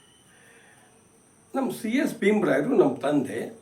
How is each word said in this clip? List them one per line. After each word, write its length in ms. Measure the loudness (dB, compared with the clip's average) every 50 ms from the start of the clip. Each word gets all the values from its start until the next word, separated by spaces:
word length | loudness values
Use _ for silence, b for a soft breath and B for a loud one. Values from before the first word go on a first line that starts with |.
| _ _ _ _ _ b b b b b b b b b b b b b b b _ _ _ _ _ _ _ _ _ _ -6
ನಮ್ಮ 160 | -4 -4 -4
ಸಿ 180 | -6 -6 -6 -2
ಎಸ್ 300 | -2 0 0 -2 -2 0
ಭೀಮರಾಯರು 560 | 2 2 2 2 2 2 0 0 0 2 4
ನಮ್ಮ 220 | 4 4 4 2
ತಂದೆ, 600 | -2 -2 0 0 0 0 -2 -4 -6 -8 -8 -12 -16